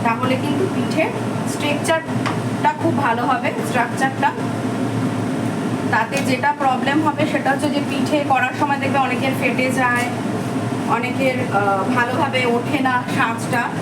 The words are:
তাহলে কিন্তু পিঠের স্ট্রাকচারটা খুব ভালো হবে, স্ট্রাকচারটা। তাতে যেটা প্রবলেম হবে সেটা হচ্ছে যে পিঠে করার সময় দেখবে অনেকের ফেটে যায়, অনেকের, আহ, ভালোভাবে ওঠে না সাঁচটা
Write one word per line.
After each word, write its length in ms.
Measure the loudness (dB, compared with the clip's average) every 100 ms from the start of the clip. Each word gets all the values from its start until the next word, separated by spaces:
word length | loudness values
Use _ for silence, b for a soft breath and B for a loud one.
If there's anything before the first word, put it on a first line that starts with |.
তাহলে 320 | 0 0 0 0
কিন্তু 320 | 0 0 0 0
পিঠের 340 | 0 0 0 -2 -4 -2 -2
স্ট্রাকচারটা 1200 | -2 -2 -2 0 -2 0 -2 -2 -2 -2 0 0 2
খুব 140 | 0 2
ভালো 260 | 2 0 0
হবে, 260 | 0 0 -2 -2
স্ট্রাকচারটা। 640 | 0 0 0 -2 0 0 0 -4 -2 -2 -2 -2 0 0 0 -2 -2 -2 -2 -2 -2 0
তাতে 260 | 0 0 0 0
যেটা 260 | 2 0 2
প্রবলেম 420 | 2 2 2 2
হবে 260 | 2 2 0
সেটা 200 | 0 0
হচ্ছে 180 | 0 2
যে 120 | 0 0
পিঠে 340 | 0 0 0 2
করার 200 | 2 2 0
সময় 180 | 0 0
দেখবে 200 | 0 2
অনেকের 340 | 2 0 0 0
ফেটে 320 | 0 0 0
যায়, 320 | 2 2 2 0 -2 -2 -2 -2 -2 -2 -2 0
অনেকের, 640 | 0 0 0 0 0 0 2
আহ, 400 | 2 2 2 2
ভালোভাবে 500 | 2 0 0 0 2
ওঠে 340 | 0 0 0
না 240 | 2 0 0 0
সাঁচটা 520 | 0 0 -2 -2 -2 -4